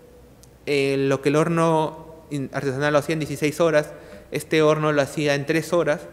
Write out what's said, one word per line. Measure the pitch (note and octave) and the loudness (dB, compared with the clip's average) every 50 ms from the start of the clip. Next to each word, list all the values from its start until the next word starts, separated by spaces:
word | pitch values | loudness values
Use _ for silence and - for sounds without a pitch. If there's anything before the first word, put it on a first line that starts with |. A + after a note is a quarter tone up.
| - - - - - - - - - - - - - | -20 -20 -20 -20 -20 -20 -20 -20 -20 -20 -20 -12 -6
eh, | - D3 C#3+ C#3 C#3 C#3 C#3 | -2 0 0 2 0 0 0
lo | C3+ C3+ C#3 C3+ | 0 0 0 0
que | C#3 D3 | 0 2
el | C#3+ | 2
horno | D3+ D#3+ E3+ E3+ E3 E3 E3 D#3+ D#3+ D#3 D3 D#3+ - - - - - - - | 2 2 2 2 2 2 2 2 2 0 -2 -4 -10 -16 -20 -20 -20 -14 -10
in-, | D3 C#3+ C3+ - - | -8 -6 -6 -6 -6
artesanal | C#3 C#3 C#3 B2+ C3+ D3 D3 D3 | -4 -4 -2 -2 0 0 2 2
lo | D3 | 2
hacía | C3 - E3 | 2 0 -2
en | D#3+ | -4
dieciséis | D3+ C3+ C#3+ C3 D#3 D3+ D3 - | -4 -6 -6 -2 -2 -2 0 2
horas, | E3+ E3 D3+ D3+ D3+ - - - - - - - - - | 2 2 2 2 0 -2 -6 -18 -18 -20 -20 -20 -14 -10
este | - D3+ D3+ - E3+ D#3 D#3 | -8 -8 -6 -2 2 2 4
horno | D3+ D3+ D#3 D3+ D3+ D3+ | 4 4 2 2 0 2
lo | C#3+ C#3 | 2 0
hacía | C3+ - - D3 D3 C#3+ | 0 -2 -2 0 0 0
en | C#3+ C#3 | 0 0
tres | D3 D#3+ D#3+ D#3 - - | 0 -2 -2 -2 0 0
horas | F3 D#3+ D3 D3 E3+ - - | 0 2 0 -2 -2 -4 -14